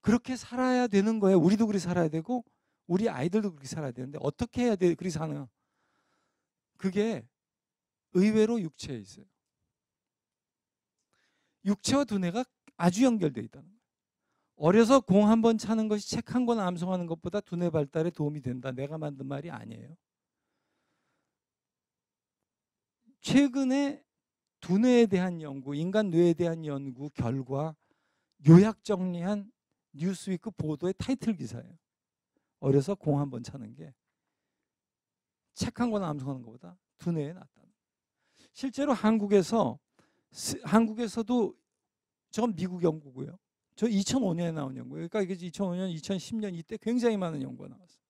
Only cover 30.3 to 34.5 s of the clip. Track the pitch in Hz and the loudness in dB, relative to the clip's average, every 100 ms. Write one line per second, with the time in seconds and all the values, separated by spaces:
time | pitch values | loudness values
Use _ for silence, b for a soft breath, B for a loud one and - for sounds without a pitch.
30.3 | 180 - - 156 147 175 196 - 262 220 | -6 -6 -8 -6 -4 -4 -4 -4 -4 -2
31.3 | 185 123 117 117 - _ _ _ _ _ | -4 -6 -12 -16 -20 _ _ _ _ _
32.3 | _ _ _ 139 139 139 202 - 143 143 | _ _ _ 2 2 2 -4 -2 0 -2
33.3 | 127 117 135 110 135 156 131 _ _ _ | -6 -12 -16 -18 -18 -20 _ _ _ _
34.3 | _ _ | _ _